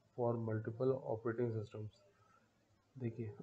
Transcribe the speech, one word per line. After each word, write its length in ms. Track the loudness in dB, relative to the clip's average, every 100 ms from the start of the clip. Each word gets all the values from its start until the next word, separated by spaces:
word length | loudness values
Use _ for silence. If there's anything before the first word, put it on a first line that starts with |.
| _ 0
for 140 | 2 2 0
multiple 480 | 0 -2 2 2 2 0
operating 400 | 0 0 2 2
systems। 480 | 0 -4 -6 -8 -12 -20 _ _ _ _ _ _ _ _ -4
देखिए, 340 | -4 -2 -6 -8